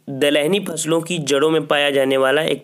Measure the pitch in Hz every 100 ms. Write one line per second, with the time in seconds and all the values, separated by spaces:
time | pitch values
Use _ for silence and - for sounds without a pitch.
0 | - 135 143 147 147 202 190 156 156 165
1 | 165 175 139 143 156 160 151 147 143 139
2 | 135 135 131 147 160 143